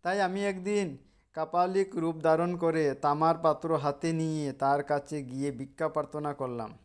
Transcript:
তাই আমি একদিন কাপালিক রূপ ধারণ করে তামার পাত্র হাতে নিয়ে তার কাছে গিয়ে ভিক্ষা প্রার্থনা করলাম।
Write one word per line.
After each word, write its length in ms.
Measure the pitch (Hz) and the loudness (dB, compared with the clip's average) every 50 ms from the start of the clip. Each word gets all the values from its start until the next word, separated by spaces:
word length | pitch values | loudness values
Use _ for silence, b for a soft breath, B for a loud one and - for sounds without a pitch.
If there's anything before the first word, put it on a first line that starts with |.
তাই 200 | _ 175 190 202 | _ -2 0 2
আমি 240 | 196 180 185 196 202 | 0 0 0 0 -2
একদিন 520 | 202 196 190 180 202 208 208 202 165 135 131 b b b b b b _ | -2 -2 -2 -4 -2 0 0 0 -2 -6 -10 b b b b b b _
কাপালিক 600 | 160 160 156 - 175 180 185 185 196 196 190 - | -6 -6 -2 2 2 2 4 4 0 0 0 0
রূপ 200 | 170 160 165 160 | -2 -2 -2 -2
ধারণ 420 | 156 151 160 160 160 170 175 180 170 | 0 4 4 4 6 4 0 0 0
করে 380 | 170 165 160 160 156 143 135 | 0 2 2 4 2 2 0
তামার 400 | 135 - 147 143 151 160 165 165 165 | 0 0 0 2 4 4 4 2 4
পাত্র 400 | 165 160 151 151 - 165 160 151 | 4 2 2 2 0 0 0 2
হাতে 360 | 139 147 139 139 - 165 165 | 2 0 -2 0 -2 -2 0
নিয়ে 400 | 160 160 160 156 156 151 139 131 | 0 0 0 -2 -2 -2 -4 -4
তার 300 | 135 139 135 139 143 139 | 0 2 2 2 2 2
কাছে 400 | - 147 143 143 - 151 151 139 | 0 -2 -2 -2 -6 -8 -8 -8
গিয়ে 280 | 123 127 135 139 143 | -8 -6 -4 -4 -4
ভিক্ষা 380 | 139 117 135 135 - - 160 156 | -4 -6 -10 -14 -8 -4 -4 -2
প্রার্থনা 440 | 156 156 147 - - 151 151 147 143 | -2 -2 -4 -4 -6 -6 -6 -6 -6
করলাম। 400 | 143 135 127 120 120 113 107 - - _ | -4 -6 -6 -6 -6 -8 -10 -12 -20 _